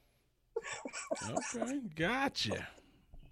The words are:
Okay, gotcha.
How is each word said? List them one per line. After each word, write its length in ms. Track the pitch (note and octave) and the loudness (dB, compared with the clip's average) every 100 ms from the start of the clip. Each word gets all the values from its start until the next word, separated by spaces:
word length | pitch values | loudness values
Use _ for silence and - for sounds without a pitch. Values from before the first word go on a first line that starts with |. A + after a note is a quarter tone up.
| _ _ _ _ _ - - - - - - - - F3+ B3 | _ _ _ _ _ -4 -4 -4 -4 -6 -4 -2 0 0 0
Okay, 280 | A#3+ A#3 C#4+ A3+ | 0 0 0 -2
gotcha. 720 | D#3 E3 B3+ C#4 - A2 F2+ - - - - - - - | 2 4 4 4 4 2 2 -2 -12 -20 -20 -18 -16 -16